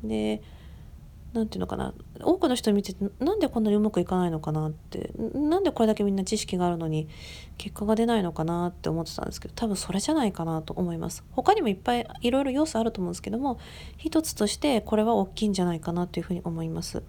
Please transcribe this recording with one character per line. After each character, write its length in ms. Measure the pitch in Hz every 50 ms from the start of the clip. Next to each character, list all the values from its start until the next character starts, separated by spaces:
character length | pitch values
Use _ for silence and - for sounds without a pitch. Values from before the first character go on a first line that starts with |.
| 226
で、 380 | 214 220 220 214 214 214 214 - - - - - - - - - - - - - - - - - - -
な 100 | 233 220
ん 60 | 214
て 80 | -
い 20 | 185
う 20 |
の 60 | 180
か 80 | 185 -
な、 180 | - - - - - - - - -
多 180 | - - 339 370
く 80 | -
の 80 | 294 247
人 180 | 240 - 220 208
見 80 | 202
て 120 | 196 - 185
て、 120 | - 196 196 - -
「な 160 | 247 311 415
ん 40 | 440
で 80 | 349 269
こ 100 | - 240
ん 40 | 220
な 60 | 214
に 60 | 208
う 40 | 208
ま 100 | 214 214
く 80 | 208 190
い 60 | 175
か 120 | 175 185
な 80 | 185 180
い 60 | 175
の 80 | 165 156
か 140 | 156 - 156
な」 160 | 156 156 156
っ 20 |
て、 400 | 156 - - - - - - - - - 226 226 -
「な 240 | 269 294 294 320 381
ん 40 | 403
で 80 | 330
こ 120 | - - 233
れ 40 |
だ 60 | 220 220
け 100 | - 208
み 80 | 202
ん 40 | 196
な 80 | 196 190
知 140 | - 220
識 200 | 208 - - -
が 80 | 180 180
あ 40 | 175
る 80 | 175
の 100 | 165 165
に 220 | 160 156 156 156 156 - - - - - - - - -
結 180 | - - 202 -
果 100 | - 214
が 100 | 202 220
出 100 | 214 226
な 120 | 233 233
い 60 | 220 190
の 80 | 170
か 120 | 165 - 160
な」 240 | 165 170 170 175 175
っ 20 |
て 180 | 175 - - 165
思 120 | 156 165
っ 40 | 165
て 80 | - -
た 100 | - -
ん 20 |
で 80 | - -
す 80 | -
け 80 | - -
ど、 40 | -
多 140 | - 233
分 80 | 220 202
そ 160 | 190 - -
れ 80 | - 196
じ 100 | - -
ゃ 60 | 311
な 100 | 320 254
い 60 | 214
か 140 | - - 165
な 160 | 165 160 160 156
と 100 | - 147
思 180 | - 185 175 170
い 40 |
ま 120 | 165 165 170
す。 140 | - - - - -
他 200 | - 247 - 415
に 80 | 440
も 60 | 339
い 60 | 226 196
っ 20 |
ぱ 220 | 185 - - 240
い 100 | 240 233 - - -
い 100 | - 240
ろ 100 | 240 269
い 20 | 277
ろ 60 | 269
要 140 | 247 277 311
素 140 | 311 - 226
あ 40 | 226
る 80 | 226
と 100 | 220 -
思 80 | 185 175
う 20 |
ん 0 |
で 40 | 175
す 60 | -
け 80 | - 190
ど 80 | 202 233
も、 200 | 269 277 247 - - - - - - - -
一 240 | - - 320 - 320 311
つ 100 | - -
と 140 | - 214
し 80 | 208 -
て 260 | - - 294 269 214
こ 140 | - - 220
れ 80 | 214 214
は 120 | 226 233
大 100 | 208 196
き 160 | 185 - - 220
い 40 | 208
ん 40 | 196
じ 80 | 190
ゃ 40 | 180
な 100 | 175 170
い 60 | 160
か 100 | 156 -
な 160 | 170 175 175
と 120 | 175 - 175
い 20 |
う 20 | 170
ふ 80 | -
う 20 | 185
に 80 | 175 180
思 200 | 175 165 165 165
い 60 | 160
ま 120 | 160 165
す。 220 | 170 - - - -